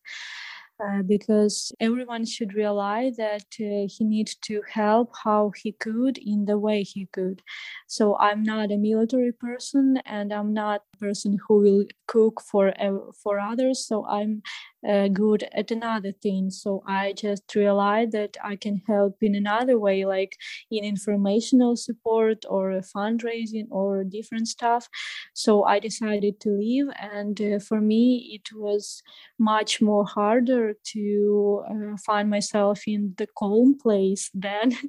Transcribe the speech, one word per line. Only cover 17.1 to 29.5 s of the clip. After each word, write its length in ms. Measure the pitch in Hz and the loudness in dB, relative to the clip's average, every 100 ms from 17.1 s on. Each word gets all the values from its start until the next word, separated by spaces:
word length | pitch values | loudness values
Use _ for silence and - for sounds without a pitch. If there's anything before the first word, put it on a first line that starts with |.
just 420 | 190 208 196 - | -4 -4 -6 -4
realized 580 | 214 202 202 202 214 233 | 0 2 4 2 2 0
that 240 | 214 208 - | -2 -6 -8
I 140 | 208 202 | -10 -8
can 260 | 214 202 - | -6 -4 0
help 300 | 208 202 196 | 2 2 2
in 140 | 220 | 0
another 440 | 202 202 220 254 240 | 0 0 0 2 2
way, 260 | 202 190 | 2 2
like 280 | 190 190 196 - - - - | 0 0 -2 -6 -16 -16 -8
in 140 | 220 | -6
informational 920 | 208 196 - 202 196 208 220 254 240 233 | -4 -4 -2 0 2 2 4 4 4 2
support 680 | - 226 226 220 220 220 - | -4 -8 -2 2 2 0 -4
or 340 | 190 190 190 185 | -2 -2 -4 -6
fundraising 720 | 202 208 226 233 233 226 220 220 | -6 -2 -2 -4 -6 -6 -8 -6
or 340 | 190 196 196 | -4 -2 -2
different 440 | 190 208 220 226 226 | -4 -8 -8 -6 -6
stuff. 400 | - 233 240 - - - - - | -2 0 0 -2 -12 -12 -12 -14
So 320 | - - 208 | -4 2 4
I 140 | 196 202 | 4 2
decided 640 | 214 - 220 208 202 202 | 0 -6 -2 0 -2 -2
to 100 | 214 | -2
leave, 360 | 202 214 254 285 - | -2 0 0 -2 -6
and, 420 | 202 208 208 202 | -10 -8 -6 -4
uh, 180 | 208 202 | -2 -2
for 220 | 202 220 | -2 0
me, 240 | 214 220 247 247 240 208 | 2 4 4 2 -4 -16
it 180 | - | -16
was 480 | 214 208 208 208 - - - - - | -8 -4 -2 -4 -14 -20 -20 -10 0
much 420 | 220 | 2